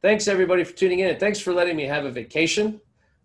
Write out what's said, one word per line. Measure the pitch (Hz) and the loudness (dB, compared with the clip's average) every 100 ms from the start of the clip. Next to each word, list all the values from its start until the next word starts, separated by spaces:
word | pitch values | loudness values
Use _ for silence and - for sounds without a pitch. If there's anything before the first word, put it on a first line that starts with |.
Thanks, | 190 214 208 | 2 2 2
everybody, | 190 180 180 | 2 2 2
for | 165 | 0
tuning | - 190 180 | 0 0 2
in. | 190 | 0
And | 151 | 0
thanks | 202 202 | -2 -2
for | 185 | -2
letting | 175 175 160 | 0 0 0
me | |
have | 139 147 139 | -4 -4 -4
a | |
vacation. | 123 110 151 165 208 214 214 _ _ _ _ | -8 -6 -2 0 0 -2 -4 _ _ _ _